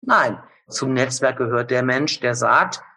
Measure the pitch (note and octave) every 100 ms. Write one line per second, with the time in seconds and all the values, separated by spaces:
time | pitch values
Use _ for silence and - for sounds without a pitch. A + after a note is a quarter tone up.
0 | B3+ A3 B2 F2+ - _ - - C3+ B2+
1 | B2+ B2+ C3+ B2 A#2+ A#2+ B2 B2+ B2+ C3
2 | D3+ - B2 A#2+ A2+ C3 F#3 - -